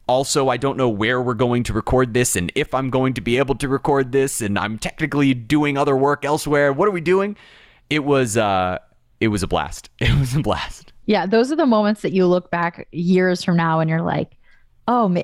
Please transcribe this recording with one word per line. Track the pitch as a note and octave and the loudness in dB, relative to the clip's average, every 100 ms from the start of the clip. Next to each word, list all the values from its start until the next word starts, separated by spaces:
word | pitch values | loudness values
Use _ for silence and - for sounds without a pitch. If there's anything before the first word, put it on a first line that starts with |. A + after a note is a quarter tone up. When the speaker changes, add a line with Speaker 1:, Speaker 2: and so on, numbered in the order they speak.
| - | -2
Speaker 1:
also, | B2+ C#3 D3 C3+ | 0 0 0 0
I | B2 | 0
don't | C#3 B2 | -2 0
know | B2+ | 0
where | G#2 A2 B2+ | 0 0 0
we're | B2 | -2
going | A2+ B2 A#2+ | 0 0 0
to | A#2+ | 0
record | A2 - B2+ B2+ | -4 0 0 2
this | A#2 B2 F#2+ | 0 0 0
and | F2 | -2
if | - D3 | -4 -4
I'm | C3 C3+ | -4 -2
going | B2+ C3 | 0 0
to | B2 | -2
be | G#2+ A#2+ | -2 0
able | C3+ | 0
to | B2+ C#3 | -2 -2
record | C3+ - C#3 C3 | -2 0 0 2
this, | C3+ C3+ - | 0 0 -2
and | G#2+ G2+ | -4 -2
I'm | G2+ A2 | -4 -6
technically | - - D3+ C#3+ C#3 | -10 -6 -4 2 2
doing | B2+ A2 D3+ D3 C#3 | 0 0 0 2 0
other | D3 C3 | 0 2
work | C#3 C#3+ C#3 | 2 0 -2
elsewhere. | D3+ - D3 C#3+ | -2 0 2 2
What | C#3 G3+ | 2 0
are | |
we | F3+ | 0
doing? | D#3 F#3 G3 G#3 - - - _ _ | 0 0 0 -6 -18 -20 -20 _ _
It | D3+ | -2
was, | C#3+ C#3 B2+ A2 | 2 2 2 2
uh, | G#2+ F#2+ F#2 F2+ - _ _ _ | 2 2 0 -4 -10 _ _ _
it | A2+ | 0
was | G#2 | 0
a | F2+ | -2
blast. | E2+ C#2+ - - | -2 -4 -10 -18
<laughs> | _ | _
It | A2+ C3+ | 0 2
was | C3 C3+ | 0 -2
a | |
blast. | A2 F#2+ - - - - - | -2 -4 -6 -14 -20 -14 -2
Speaker 2:
Yeah, | G#3 | 0
those | F3 A3+ B3+ | 2 2 2
are | D#4 | 2
the | |
moments | D4+ A3 G#3 G#3+ | 2 2 2 0
that | E3 | -2
you | F#3 F3+ | 2 2
look | F3+ F3 | 2 0
back | E3+ E3+ - - | -4 -4 -6 -12
years | - F3 F#3 F#3 F3+ | -6 2 2 2 0
from | - E3+ | 0 0
now | E3 D#3+ | 2 0
and | D#3+ | 0
you're | E3 | 0
like, | E3+ D#3 E3+ - _ - _ _ - | -2 -4 -6 -12 _ -20 _ _ -2
Oh, | B3 G#3+ | 0 2
ma-, | F3 | 0